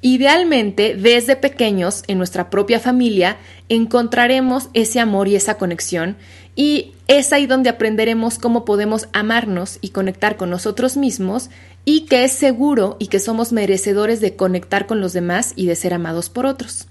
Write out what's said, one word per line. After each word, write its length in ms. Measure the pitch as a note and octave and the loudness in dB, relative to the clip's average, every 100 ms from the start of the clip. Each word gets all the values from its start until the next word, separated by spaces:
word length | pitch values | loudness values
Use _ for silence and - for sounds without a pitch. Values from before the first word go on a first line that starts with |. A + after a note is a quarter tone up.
Idealmente, 920 | B3+ B3+ C#4 D#4+ F4+ C#4 G#3+ G3 G#3+ - | 2 2 4 4 4 2 0 0 0 2
desde 380 | G3+ A#3+ A#3+ | 4 4 4
pequeños, 680 | C4 - - A3+ G3 F3 G3+ - | 2 0 0 0 0 -2 -4 -4
en 100 | G3 | -2
nuestra 320 | F3+ F3+ F3+ | -2 -4 -4
propia 280 | G3 G3+ A#3 | -2 0 0
familia, 600 | A#3+ B3+ B3 G3+ F3 G#3+ - - - | 2 2 2 2 0 0 -14 -20 -4
encontraremos 1000 | A3+ A3+ A#3+ A#3 - A#3+ C4 C4 B3+ B3+ | -2 2 0 0 2 2 2 2 -2 -2
ese 260 | - A3+ B3 | -2 0 0
amor 280 | A#3 G3 G3 | 0 0 2
y 80 | G3+ | 2
esa 200 | G3 G#3 | 0 -2
conexión, 640 | F#3 E3+ - F3 E3+ G3+ - - - - | -4 -4 -6 -4 -4 -8 -16 -20 -18 -2
y 360 | C#4+ D4 - - - | 0 0 -4 -16 2
es 240 | C#4 C4+ | 4 4
ahí 140 | C#4+ C#4 | 0 2
donde 240 | C4 B3 | 2 0
aprenderemos 680 | A#3 A3+ A3 A3+ A3+ A3+ - | 0 -2 0 0 0 -2 -2
cómo 260 | B3 A#3 | 0 0
podemos 440 | A3+ G3+ G#3 A3 G#3+ | 0 0 0 -4 -4
amarnos 640 | G#3 G#3+ A3+ A3+ F3+ F#3 - | -4 0 0 0 -4 -6 -10
y 80 | F#3+ | -10
conectar 480 | F#3+ F#3+ F#3 G#3 G#3+ | -4 -4 -2 -2 -2
con 140 | F#3 | -4
nosotros 480 | F3+ G#3+ G3+ B3 C4+ | -4 -6 -2 -2 0
mismos, 500 | C4+ - F#3 G#3+ - - - - - | -2 -2 -4 -4 -8 -18 -20 -10 0
y 160 | D#4 | 0
que 200 | D#4 B3+ | 2 2
es 100 | B3+ | 2
seguro 640 | - C#4 A#3 C#4+ C#4 G3 - | 2 0 2 0 2 0 -2
y 60 | G3+ | -2
que 120 | G3 | -2
somos 320 | F#3+ A3+ A3+ | -2 -4 -2
merecedores 680 | A#3 G3+ F#3+ G#3 G3+ G#3 A3+ | -2 0 0 0 0 0 0
de 160 | G#3 - | -2 -2
conectar 500 | F#3+ F#3 F3 G3 G3 | -2 -2 -2 -4 -2
con 140 | A3 | -4
los 140 | F#3+ | -2
demás 400 | F3+ F3 F3 E3+ - | -4 -2 -2 -4 -4
y 100 | F3+ | -2
de 80 | |
ser 200 | E3+ F3+ | -2 -2
amados 340 | F3 E3 E3 E3+ | -4 -4 -6 -6
por 160 | - | -4
otros. 420 | C4+ C4 B3 - - | -4 -4 -8 -12 -14